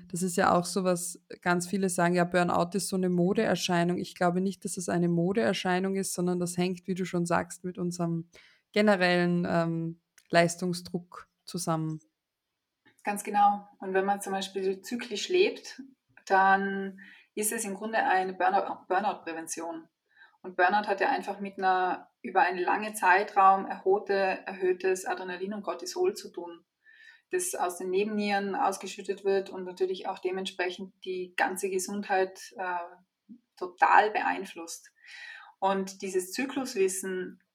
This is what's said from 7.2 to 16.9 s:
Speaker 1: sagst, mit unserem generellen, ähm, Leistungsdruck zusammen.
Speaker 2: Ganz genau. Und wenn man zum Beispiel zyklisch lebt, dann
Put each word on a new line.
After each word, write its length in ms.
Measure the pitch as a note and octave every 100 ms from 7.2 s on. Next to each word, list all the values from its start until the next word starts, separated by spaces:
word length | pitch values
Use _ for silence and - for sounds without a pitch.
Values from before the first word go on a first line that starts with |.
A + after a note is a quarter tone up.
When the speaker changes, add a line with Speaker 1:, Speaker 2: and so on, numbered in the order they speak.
Speaker 1:
sagst, 400 | F3 F3 F3 -
mit 140 | F3+ F3+
unserem 500 | F3 F3 E3+ E3 E3 - - _ _
generellen, 760 | G#3 G#3 G3 F3+ F3 F3 F3 F3
ähm, 520 | E3+ E3 E3 E3 E3 _ _ -
Leistungsdruck 1000 | E3+ E3+ - F#3 F3 F3+ F3 F3 - - _
zusammen. 560 | - F3 F3 D#3+ D#3+ D#3 _ _ _ _ _ _ _ _ _ _
Speaker 2:
Ganz 220 | - G3+
genau. 420 | - G#3 G3+ G3+ - -
Und 160 | F#3+
wenn 100 | F#3+
man 160 | G3 G3+
zum 120 | G3
Beispiel 500 | F#3+ F#3+ G3 F#3+ F#3+
zyklisch 460 | - A#3+ - G3+ -
lebt, 520 | F3+ C#4 - - - - _ _ - -
dann 720 | F#3+ F#3+ G3 G3 G3 G3